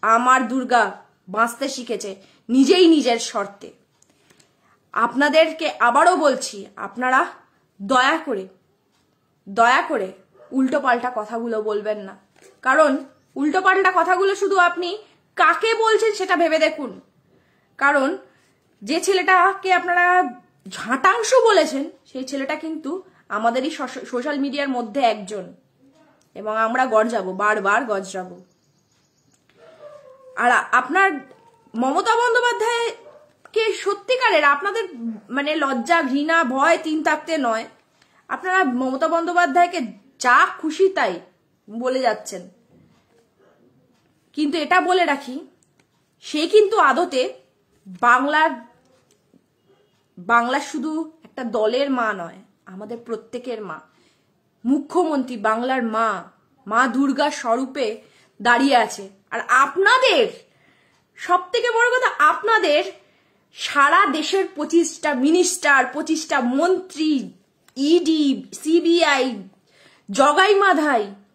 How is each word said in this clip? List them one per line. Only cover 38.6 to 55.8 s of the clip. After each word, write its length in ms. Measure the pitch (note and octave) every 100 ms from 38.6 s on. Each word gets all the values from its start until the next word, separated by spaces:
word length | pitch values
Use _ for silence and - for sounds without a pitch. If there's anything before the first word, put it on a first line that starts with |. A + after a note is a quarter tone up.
মমতা 440 | E4 B3 C4 C4 D#4+
বন্দ্যোপাধ্যায়কে 720 | E4+ E4+ F4 F4 C4+ F4 F4+ A#3 - _ _
যা 280 | B3+ B3+ F#4 -
খুশি 300 | D#4+ D4+ F#4+
তাই 320 | F#4+ A#3+ E3+ - _ _ _ _
বলে 300 | A3 B3+ C4
যাচ্ছেন। 480 | B3+ G#3+ - F#3 F3+ _ _ _ _ _ _ _ _ _ _ _ _ _ _ _ _ _ _
কিন্তু 260 | - D4+ E4
এটা 220 | D4 F4+
বলে 240 | F4+ F#4
রাখি, 420 | E4+ C#4 - B3+ - _ _ _ _ _ _ _
সে 260 | - D4+ D#4+
কিন্তু 320 | G#4+ G#4 G#4+
আদতে 560 | D4+ C4+ F4+ C4 B3+ - _ _ _ _ -
বাংলার, 640 | F3+ A#3+ B3 C#4 D4+ D#4+ B3 - _ _ _ _ _ _ _ _ _ _ _ _ _ _ -
বাংলা 420 | F3+ A#3 A#3+ C4+
শুধু 520 | D4 D#4 C#4+ D#4 D#4+ _
একটা 200 | _ -
দলের 460 | A#3+ G#3+ G#3+ B3 C#4+
মা 220 | B3+ A3+
নয়, 260 | G3 E3+ F#3 - _ -
আমাদের 320 | F#3+ G#3+ A#3
প্রত্যেকের 640 | A#3 A3+ - B3 B3 A3+
মা। 180 | G3+ D#3 - _ _ _ _ _ _ _
মুখ্যমন্ত্রী 720 | A3+ C#4+ C#4 E4+ E4 D4 B3 B3
বাংলার 460 | G3+ A3+ B3 C4